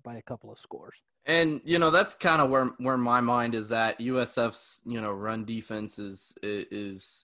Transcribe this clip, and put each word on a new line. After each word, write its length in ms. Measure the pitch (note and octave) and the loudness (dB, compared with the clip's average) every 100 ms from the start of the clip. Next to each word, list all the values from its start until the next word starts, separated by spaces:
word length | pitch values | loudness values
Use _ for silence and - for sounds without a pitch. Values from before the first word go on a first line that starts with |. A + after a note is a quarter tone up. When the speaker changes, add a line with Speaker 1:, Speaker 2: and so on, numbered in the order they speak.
Speaker 1:
by 120 | A#2+ A#2 | -14 -14
a 60 | |
couple 280 | - A#2+ A2 | -12 -14 -14
of 80 | G2+ | -20
scores. 380 | - C2 - - _ _ C#3+ | -16 -16 -16 -20 _ _ 0
Speaker 2:
And, 360 | E3 E3 D3 | 4 2 0
you 140 | D3+ E3+ | 0 4
know, 120 | D#3+ | 6
that's 240 | E3+ G3+ - | 6 2 2
kinda 300 | F3+ D#3+ C3+ | 4 4 6
where, 200 | C3+ B2+ - | 4 2 0
where 180 | B2+ B2+ | -2 2
my 240 | A#2+ B2 | 4 4
mind 340 | A#2+ A#2+ A#2 A2+ | 4 2 2 -2
is 160 | G#2+ | 0
at. 300 | A2+ A2+ - | 2 2 0
U 180 | A#2+ B2+ | 0 0
S 180 | A#2+ B2+ | 0 0
F's, 440 | A#2 - - - A#2 | -2 -4 -12 -12 -8
you 160 | A#2 | -6
know, 100 | G#2+ | -4
run 340 | G2 G#2+ A2 G#2+ | -4 -4 -6 -6
defense 520 | A2+ - G#2+ G#2+ - | -8 -6 -8 -8 -10
is, 340 | G2+ G2 - - | -12 -12 -18 -10
is, 800 | G#2 G2+ - G#2 G2+ F#2+ - - | -6 -6 -6 -8 -8 -10 -14 -16